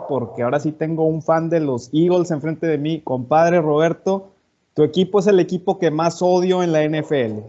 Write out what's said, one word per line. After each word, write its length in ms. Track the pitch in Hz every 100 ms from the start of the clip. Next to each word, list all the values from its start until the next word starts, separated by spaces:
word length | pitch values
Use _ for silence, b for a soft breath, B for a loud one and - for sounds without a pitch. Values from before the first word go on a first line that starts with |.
| -
porque 340 | 135 117 -
ahora 160 | 120 143
sí 140 | 151
tengo 340 | 151 160 160 160
un 160 | 160
fan 260 | 147 160 165
de 120 | 165
los 280 | 147 123 -
Eagles 400 | 151 175 180 170
enfrente 340 | 156 156 156 165
de 120 | 151
mí. 220 | 147 160
Compadre 600 | - 127 120 156 170 175
Roberto, 720 | 156 147 165 170 - 196 190 _ _ _ _
tu 80 | -
equipo 380 | 151 165 185 208
es 80 | 190
el 100 | 190
equipo 400 | 170 180 185 190
que 140 | 165
más 280 | 151 165 165
odio 440 | 180 180 185 180
en 80 | 175
la 100 | 156
N 160 | 151 156
F 260 | 151 147
L, 200 | 113 107